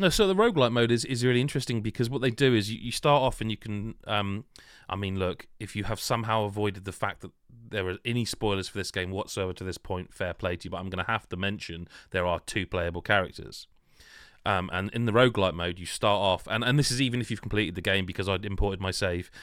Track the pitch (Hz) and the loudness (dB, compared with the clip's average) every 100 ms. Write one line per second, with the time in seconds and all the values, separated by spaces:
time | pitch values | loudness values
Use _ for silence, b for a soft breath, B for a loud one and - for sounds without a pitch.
0 | 190 151 202 190 233 180 120 120 117 120 | 2 4 4 6 4 4 4 4 4 4
1 | 120 127 123 123 139 143 - 120 110 - | 0 0 2 4 2 0 -2 -2 -2 -2
2 | 120 135 127 117 135 117 101 113 120 - | -2 0 0 4 4 4 2 -4 -6 0
3 | 156 147 131 - 110 107 113 104 107 - | 4 4 4 0 -4 -4 -6 -6 -6 -8
4 | - 104 101 98 - - b b b 95 | -4 -2 0 -4 -8 -20 b b b -4
5 | 98 95 92 - - - 104 107 101 107 | -2 0 -2 -2 -10 -12 -8 -4 -4 -4
6 | - 120 110 110 104 101 104 98 98 90 | -2 -2 0 0 0 0 -2 -2 -8 -6
7 | 104 98 95 - _ 117 117 107 92 90 | -4 -6 -12 -18 _ -20 -8 -4 -2 -2
8 | - 120 113 - 110 98 92 104 95 - | -2 -2 -2 -2 0 0 -2 -6 -6 -4
9 | 90 95 107 - 95 90 92 87 - 92 | -4 -4 -4 -4 -4 -4 -6 -8 -6 -8
10 | 92 - 92 85 95 90 90 90 95 92 | -8 -6 -6 -4 -4 -4 -6 -8 -6 -4
11 | 90 113 - 90 95 101 - 85 87 b | -2 -2 -4 -4 -4 -4 -8 -12 -12 b
12 | b 95 90 85 - - 92 92 85 87 | b 0 0 0 -2 -4 -2 -2 -2 -2
13 | - 104 90 - - - - _ _ b | 2 2 2 -4 -14 -14 -18 _ _ b
14 | b b b b - 98 92 90 98 120 | b b b b 0 0 0 -2 -4 -2
15 | 117 107 127 113 95 85 87 90 87 - | 2 6 6 6 2 2 -4 -6 -8 0
16 | 110 101 98 90 - 110 117 143 139 123 | 2 4 4 2 0 -2 2 4 4 2
17 | 135 120 113 110 - 104 101 90 92 95 | 0 0 -4 -6 -2 0 0 0 0 0
18 | 92 92 95 95 104 98 101 95 95 92 | 0 -4 -2 -2 -2 -2 0 0 -4 -2
19 | 98 87 90 - | 0 -2 -6 -14